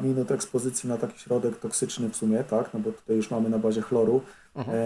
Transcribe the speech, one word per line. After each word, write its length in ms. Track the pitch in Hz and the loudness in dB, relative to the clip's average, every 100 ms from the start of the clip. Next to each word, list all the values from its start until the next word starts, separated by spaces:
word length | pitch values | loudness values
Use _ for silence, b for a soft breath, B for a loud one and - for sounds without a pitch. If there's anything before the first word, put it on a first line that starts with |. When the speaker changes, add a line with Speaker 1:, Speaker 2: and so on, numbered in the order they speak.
Speaker 1:
minut 280 | 135 131 120 | 2 0 0
ekspozycji 580 | 135 - 127 127 123 123 | -2 -2 -2 -2 -2 -4
na 80 | 117 | -2
taki 220 | - - | -4 -6
środek 400 | - 120 117 107 | -2 0 0 -2
toksyczny 500 | 110 - 127 - 110 | -4 -2 -2 -2 -4
w 60 | - | 0
sumie, 280 | 110 110 | 2 2
tak? 300 | - 110 113 | 2 0 0
No 60 | 113 | -4
bo 120 | 113 | -4
tutaj 240 | 110 - 110 | -4 0 0
już 160 | 107 | 0
mamy 180 | 117 113 | 0 2
na 100 | 110 | 2
bazie 220 | 110 110 | 2 0
chloru, 400 | - 117 110 131 B B B - | 2 2 4 4 B B B -8
Speaker 2:
Mhm. 220 | 117 113 | -4 0